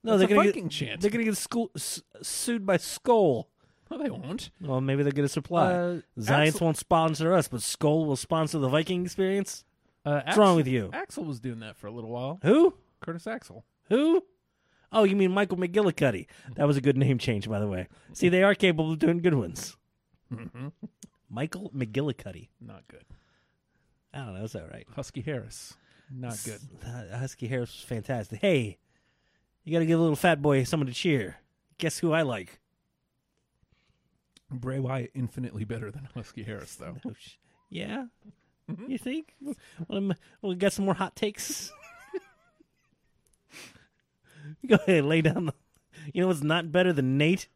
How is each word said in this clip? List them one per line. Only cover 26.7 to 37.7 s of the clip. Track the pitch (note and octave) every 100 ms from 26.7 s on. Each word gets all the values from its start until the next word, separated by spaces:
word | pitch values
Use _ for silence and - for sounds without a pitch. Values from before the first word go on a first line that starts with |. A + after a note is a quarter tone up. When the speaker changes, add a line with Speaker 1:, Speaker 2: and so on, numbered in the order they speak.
| -
Speaker 1:
Hu-, | A#2+ A#2+ G2 A2+
Husky | C3 - A#2
Harris | B2+ A#2+
was | -
fantastic. | - A#2 G#2 B2 G#2 A2
Hey, | G3+ D#3 G#2+ - _ _ _ _ _ _ _ _
you | D#3
gotta | E3 D#3+
give | E3
a |
little | E3 D3
fat | F3+ D#3
boy | D3 C#3
someone | B2 D#3+ C3+
to |
cheer. | A#2+ F3+ C#3 F#2 - _ _ _ _
Guess | D#3+ -
who | E3+
I | D#3+
like? | D3 A2 F2 - _ _ _ _ _ _ _ _ _ _ _ _ _ _ _ _ _ _ _
Speaker 2:
Bray | C3 B2 C3+
Wyatt | B2+ C3 B2 C3+
infinitely | B2 - B2 G#2+ G#2+
better | A2+ G#2+
than | C#3 C#3
Husky | B2 G#2+ -
Harris, | G#2+ G#2+ - -
though. | E3+ C#3+
Speaker 1:
<laughs> | C4+
No | -
sh-, | - _ _ _
yeah? | _